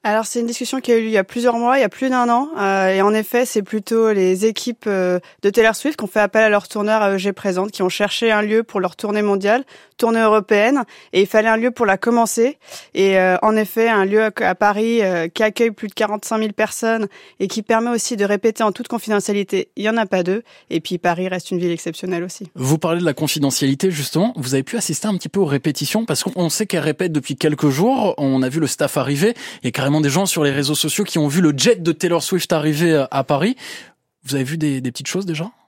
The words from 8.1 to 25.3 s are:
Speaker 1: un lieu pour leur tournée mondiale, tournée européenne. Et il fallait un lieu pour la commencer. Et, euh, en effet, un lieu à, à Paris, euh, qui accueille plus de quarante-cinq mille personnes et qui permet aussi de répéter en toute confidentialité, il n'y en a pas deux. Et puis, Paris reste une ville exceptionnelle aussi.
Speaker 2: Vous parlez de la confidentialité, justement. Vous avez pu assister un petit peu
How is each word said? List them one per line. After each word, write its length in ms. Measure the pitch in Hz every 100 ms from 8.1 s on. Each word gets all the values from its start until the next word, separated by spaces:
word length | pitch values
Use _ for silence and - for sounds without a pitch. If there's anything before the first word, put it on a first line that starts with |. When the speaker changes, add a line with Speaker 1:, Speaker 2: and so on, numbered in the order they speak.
| - 233
Speaker 1:
un 100 | 214
lieu 220 | 208 220
pour 160 | 226 202
leur 160 | 185 -
tournée 280 | 214 208
mondiale, 420 | 208 196 202 233 269 - _ _
tournée 240 | 233 226
européenne. 640 | 220 214 190 208 220 277 240 - -
Et 100 | 180
il 60 | 196
fallait 220 | 220 220
un 80 | 220
lieu 140 | 240
pour 140 | 233 220
la 120 | 190
commencer. 600 | - 233 226 - 240 294 - - -
Et, 240 | - 196 190
euh, 180 | 185 185
en 160 | 214 220
effet, 320 | 214 - 226
un 160 | 214 196
lieu 180 | 214
à, 80 | 220 208
à 160 | 226 185
Paris, 460 | 208 208 226 233
euh, 260 | 196 175 165
qui 160 | -
accueille 280 | 214 - 233
plus 180 | 208 214
de 40 |
quarante-cinq 440 | - 214 208 - 220
mille 160 | 214
personnes 540 | 202 214 - 226 226 202 - - _
et 80 | 190
qui 120 | 220
permet 280 | 214 226 233
aussi 260 | 233 - 226
de 80 |
répéter 400 | 202 208 226 208
en 80 | 220
toute 160 | 190 240
confidentialité, 840 | 233 - 208 190 202 196 190 - -
il 80 |
n'y 60 | 202
en 80 | 233
a 80 | 208
pas 180 | 190
deux. 200 | 175 196 - - _
Et 100 | 165
puis, 200 | - 180
Paris 280 | 180 170 185
reste 240 | 180 -
une 80 | 185
ville 120 | 175
exceptionnelle 520 | 170 - 160 185 175
aussi. 240 | 175 - 185 -
Speaker 2:
Vous 220 | 131 151
parlez 240 | 165 170
de 40 | 175
la 100 | 139
confidentialité, 760 | 151 156 139 135 139 139 190
justement. 400 | 156 135 156 214 233
Vous 160 | 127
avez 100 | 135
pu 140 | 131 226
assister 300 | - 151 220
un 80 | 190
petit 100 |
peu 140 | -